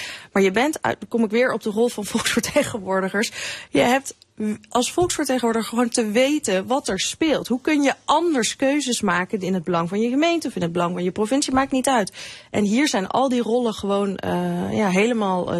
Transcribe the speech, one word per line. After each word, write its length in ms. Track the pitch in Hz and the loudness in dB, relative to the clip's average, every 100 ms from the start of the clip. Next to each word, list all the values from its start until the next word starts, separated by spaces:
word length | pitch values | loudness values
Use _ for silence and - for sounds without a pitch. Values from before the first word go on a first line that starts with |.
| - - - | -12 -14 -2
Maar 100 | 196 | 2
je 80 | 190 | 4
bent, 320 | 202 294 - | 4 0 0
uit-, 180 | 117 - | -2 -4
dan 80 | - | -2
kom 160 | 233 | -2
ik 60 | 220 | 2
weer 220 | 226 254 | 2 2
op 100 | - | 0
de 80 | 220 | -2
rol 180 | 202 240 | 0 0
van 160 | 220 202 | -2 -4
<laughs> 40 | |
volksvertegenwoordigers. 1160 | 226 - 240 - 294 - 220 185 190 185 202 233 - - - - | -2 0 0 0 0 0 -4 -2 0 0 -2 -4 -6 -10 -10 -2
Je 100 | 277 | 2
hebt 340 | 247 269 - - _ | 4 2 -2 -14 _
w-, 80 | - 214 208 - | -6 -4 -6 -4
als 240 | 240 240 | -2 0
volksvertegenwoordiger 760 | - 359 - 285 254 226 226 208 | 0 0 0 -2 0 0 0 -2
gewoon 200 | 233 233 | 0 0
te 220 | - 220 | 0 0
weten 560 | 214 269 302 - 185 202 | 2 4 2 0 -2 0
wat 220 | 269 254 | -2 -2
er 120 | 185 | -4
speelt. 480 | - - 320 240 - | -4 -2 0 0 0
Hoe 120 | 254 | -2
kun 220 | - 302 | 2 2
je 120 | 277 - | 2 0
anders 520 | - 294 339 269 208 - | 0 2 2 2 0 0
keuzes 440 | 269 294 254 226 | 0 2 0 -2
maken 400 | 202 175 180 208 | 0 0 -2 -4
in 140 | 180 | -2
het 100 | 190 | -2
belang 240 | 165 170 170 | 0 -2 0
van 120 | 202 | -2
je 80 | 233 | 0
gemeente 380 | 269 339 339 285 | 2 2 0 -2
of 100 | 196 | -4
in 60 | |
het 100 | 170 | -2
belang 200 | 175 175 | 0 -2
van 100 | 175 | 0
je 60 | 180 | -2
provincie? 400 | 208 214 269 285 | -2 0 0 2
Maakt 200 | 262 269 | 0 0
niet 160 | 262 254 | 0 2
uit. 240 | 247 185 - - - - | 0 0 -6 -18 -18 -6
En 140 | - | -2
hier 240 | 208 233 294 | 2 2 2
zijn 180 | 208 190 | 0 0
al 220 | 233 269 | 0 2
die 140 | 247 | 0
rollen 320 | 214 240 240 | 0 0 0
gewoon, 420 | - 196 202 202 185 | -2 -2 0 -2 -4
eh, 600 | 180 175 180 175 190 220 | -4 -2 -2 -2 -2 0
ja, 120 | 202 | 2
helemaal, 640 | 180 226 233 196 185 - | 2 2 2 0 0 -2
eh, 60 | 175 | -2